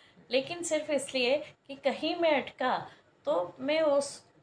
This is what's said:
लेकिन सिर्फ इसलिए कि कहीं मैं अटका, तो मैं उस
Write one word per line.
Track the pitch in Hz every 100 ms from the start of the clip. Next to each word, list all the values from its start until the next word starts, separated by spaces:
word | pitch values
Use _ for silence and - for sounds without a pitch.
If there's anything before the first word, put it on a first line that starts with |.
| - - -
लेकिन | 254 269 349
सिर्फ | 339 311 285
इसलिए | 277 - 262 240 302 - - -
कि | 269
कहीं | 262 214 311 349
मैं | 330 277
अटका, | - - 254 180 - - _ _ 277
तो | 320 - -
मैं | 262 311
उस | 311 277 277 - - _